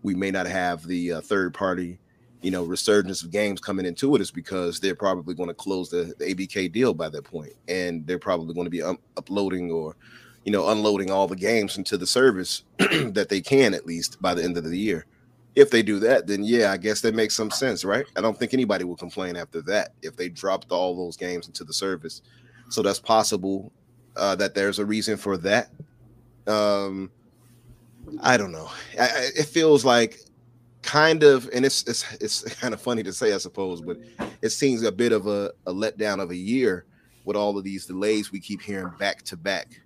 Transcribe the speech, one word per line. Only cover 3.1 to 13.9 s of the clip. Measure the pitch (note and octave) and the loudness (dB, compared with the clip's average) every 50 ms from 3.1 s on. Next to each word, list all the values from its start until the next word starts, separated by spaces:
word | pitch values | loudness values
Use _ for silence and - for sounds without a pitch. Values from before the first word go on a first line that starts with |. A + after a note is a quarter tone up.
| F#2+ - | -6 -8
of | E2+ E2+ | -8 -4
games | E2 G2+ G#2+ G#2 G2 F2+ | -2 -2 -2 -2 -4 -6
coming | - - G2 F#2+ F#2 | -6 -6 -4 -4 -4
into | F2+ E2 - - C3+ D3+ | -6 -4 -2 0 2 2
it | - | 2
is | G2 - | 0 -2
because | - E2+ E2 - F#2+ F#2 F2+ F2 E2 - | -8 -12 -10 -6 -6 -4 -4 -4 -4 -2
they're | - G2 F2+ | -4 -4 -4
probably | - G#2 G2 F#2+ F2+ D#2 E2 F2+ | 0 0 0 0 -2 -4 -8 -6
gonna | D#2+ F2+ E2+ E2+ | -6 -6 -8 -8
close | - - G2 F#2+ F#2 F2+ E2+ | -10 -6 -4 -4 -4 -4 -4
the, | - F2 E2+ E2+ - _ | -4 -4 -4 -4 -6 _
the | D2 F2+ | -6 -6
A | F#2+ | -4
B | F2+ G2 | -4 -6
K | F#2 - G2+ F#2 F2 | -6 -4 -4 -4 -2
deal | D#2+ A2 B2+ A#2+ A2+ | 0 0 0 0 0
by | D#2 E2+ D#2+ | -2 -4 -8
that | D2+ D2+ C#2 | -8 -12 -14
point, | - - D#2+ D2+ C2+ - _ _ | -12 -14 -12 -12 -14 -20 _ _
and | - F2+ F#2+ F2+ F2+ E2+ E2 D2+ | -6 -4 -4 -2 -4 -6 -6 -6
they're | D2+ F2+ F2 | -6 -6 -6
probably | - G#2 F#2 E2+ E2 D#2+ E2 | -2 -2 -4 -2 -4 -6 -6
gonna | F2 F2 E2+ | -6 -6 -4
be | E2+ E2+ | -6 -4
un-, | D2+ E2+ F#2 - _ _ _ | -4 -4 -6 -6 _ _ _
uploading | - - - G2 G#2 G2+ F#2+ F#2 F#2 F2+ E2+ | -12 -10 -6 -4 -2 -2 -2 -2 -4 -4 -4
or, | E2 E2 D#2 D#2 D#2+ _ - - - - - - - _ _ | -4 -4 -6 -6 -12 _ -20 -20 -20 -20 -20 -20 -20 _ _
you | G#2 | 0
know, | G#2 G2 D#2+ F2+ | 0 2 2 2
unloading | A2 G#2+ G#2+ G#2+ G#2 G2 G2 F#2 | 2 4 4 2 2 2 0 0
all | F#2+ F#2+ G2 F2 | 2 2 2 2
the | F#2+ | 0
games | F#2 F#2 G2+ A#2 A2+ G2+ G2 - G2+ | -2 0 2 2 2 2 0 -4 -6
into | F#2+ - - | -6 -4 -4
the | F#2 F2+ | -4 -2
service | - - B2 C3 C3+ G#2+ F#2 F2+ - - - _ _ | 0 2 6 6 6 4 4 -4 -6 -6 -8 _ _
<clears throat> | _ - | _ 0
that | G3 G3+ F3+ D#3+ C#3 A#2 F#2+ G#2 G2 - | 2 2 2 0 -2 0 -2 -2 -2 0
they | G2+ G2 | -2 -2
can, | E2 - C#3 C3+ C3 A2 F#2+ | 0 4 6 6 6 6 4
at | - - | 0 -4
least | E2 | -6